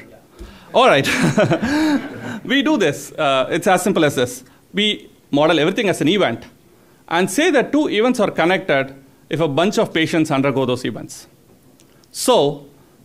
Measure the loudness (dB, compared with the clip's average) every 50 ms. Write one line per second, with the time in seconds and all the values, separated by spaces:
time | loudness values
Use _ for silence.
0 | -8 -16 -20 -20 -20 _ -20 -20 -20 -20 -20 -20 -20 -2 2 4 4 6 4 4
1 | 2 0 0 0 0 0 2 2 2 0 0 -2 -2 -2 -2 0 0 0 0 -2
2 | -4 -6 -12 -14 -12 -12 -12 -12 -6 -2 -2 0 2 0 0 2 2 0 0 -2
3 | -8 -12 -6 -2 0 0 2 2 0 0 -2 -2 0 2 0 2 2 0 0 2
4 | 2 2 2 0 -2 -2 -4 -8 -18 -20 -20 -20 _ _ -4 -2 -2 -2 -2 -4
5 | -8 -16 -20 _ _ _ 0 2 4 4 4 2 2 0 0 0 0 -2 -2 0
6 | 0 0 2 2 2 0 -2 -4 -10 -16 -20 _ _ _ -20 _ _ _ _ _
7 | _ -4 -2 0 0 0 0 0 0 2 2 2 0 0 0 0 0 0 0 0
8 | 0 0 0 0 0 -2 0 0 0 0 0 0 0 0 0 0 0 -4 -8 -16
9 | -20 -20 -20 _ _ -8 -4 -2 -2 0 0 0 0 2 2 0 -2 0 0 -2
10 | -2 0 0 0 0 0 0 0 0 0 0 0 0 0 -2 -4 -4 -8 -8 -10
11 | -12 -16 -18 -20 -20 -20 _ _ _ _ -20 _ _ _ _ _ -20 _ _ _
12 | _ _ -12 -4 0 2 4 4 4 2 0 -4 -10 -20 -20 -20 -20 _ _ _
13 | -8